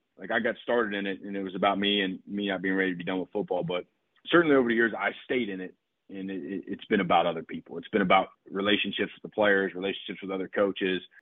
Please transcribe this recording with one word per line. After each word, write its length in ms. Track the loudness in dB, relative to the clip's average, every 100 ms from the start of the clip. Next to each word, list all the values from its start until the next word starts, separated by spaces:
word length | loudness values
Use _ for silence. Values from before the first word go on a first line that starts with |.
| _ -14
Like, 140 | -4
I 80 | 0
got 160 | 0 -4
started 300 | -2 0 0
in 120 | -2 -4
it, 140 | -6
and 160 | -6 -6
it 60 |
was 100 | -6
about 240 | 0 2 2
me 220 | 2 2
and 180 | 0 -4 -8
me 220 | -4 -2
not 120 | -2
being 140 | 0
ready 160 | 0 0
to 60 | -2
be 80 |
done 160 | -4 -4
with 100 | -4
football. 320 | -6 -2 -2
But 220 | -2 -4 -6 _ _ _ 2
certainly 300 | 4 6 6
over 120 | 4
the 60 |
years, 180 | 4 2 0
I 140 | -4 -4
stayed 240 | -4 -2 -2
in 120 | -6
it, 160 | -10 -14 _ _ -16
and 180 | -10 -8
it, 140 | -8
it, 220 | -6 -8 -8
it's 180 | -8 0
been 120 | 0
about 260 | 4 4
other 200 | 4 0
people. 340 | -6 -10 -10 -12
It's 80 | -2
been 120 | 0
about 280 | 4 4 4 _ -10
relationships 640 | -4 0 0 0 -4 -4
with 80 | -6
the 100 | -8
players, 440 | 0 4 4 2 -2
relationships 440 | -6 -6 -8 -12
with 120 | -8
other 160 | -6 -4
coaches, 520 | 0 0 2 -2 -2 -4 _